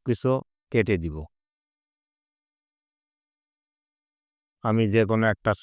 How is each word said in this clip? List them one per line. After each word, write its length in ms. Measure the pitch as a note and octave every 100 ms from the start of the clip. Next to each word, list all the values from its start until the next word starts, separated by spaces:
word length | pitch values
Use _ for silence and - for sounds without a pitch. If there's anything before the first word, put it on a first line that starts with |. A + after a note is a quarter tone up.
| -
কিছু 260 | A#2 B2+ C3 - _ _
কেটে 240 | A#2 G#2 F#2+
দিব। 180 | E2 D#2 D2+ _ _ _ _ _ _ _ _ _ _ _ _ _ _ _ _ _ _ _ _ _ _ _ _ _ _ _ _ _ _ _ _ _
আমি 200 | A#2 A2+ A2
যে 80 | A2 G#2
কোনো 200 | A2 A2+
একটা 180 | G2+ - G2+